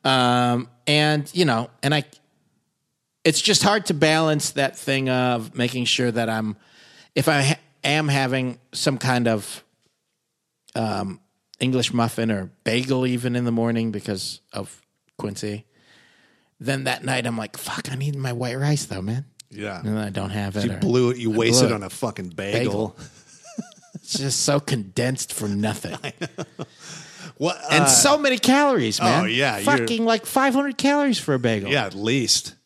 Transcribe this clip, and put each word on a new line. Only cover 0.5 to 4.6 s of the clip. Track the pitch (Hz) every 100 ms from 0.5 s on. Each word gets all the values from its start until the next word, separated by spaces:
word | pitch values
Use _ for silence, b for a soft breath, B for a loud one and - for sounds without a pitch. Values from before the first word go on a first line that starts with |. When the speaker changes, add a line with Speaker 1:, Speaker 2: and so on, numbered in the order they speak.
| 120 127 _ -
Speaker 1:
and, | 147 151 151 143
you | - 160
know, | 113 120 _
and | 143 151
I, | - - _ _ _ _ _ _ _ _ _ _
it's | - 151
just | - 196
hard | 202 214 -
to |
balance | 151 156 156 160 151 -
that | 139